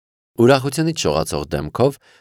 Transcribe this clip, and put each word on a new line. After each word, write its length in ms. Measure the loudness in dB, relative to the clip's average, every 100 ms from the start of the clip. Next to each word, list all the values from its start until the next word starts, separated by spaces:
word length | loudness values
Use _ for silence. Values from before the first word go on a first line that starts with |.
| _ _ _ 2
Ուրախությունից 640 | 4 4 0 -4 -4 -2
շողացող 400 | -2 -2 -2 -6 -6
դեմքով 500 | -6 -6 0 0 -2 _ _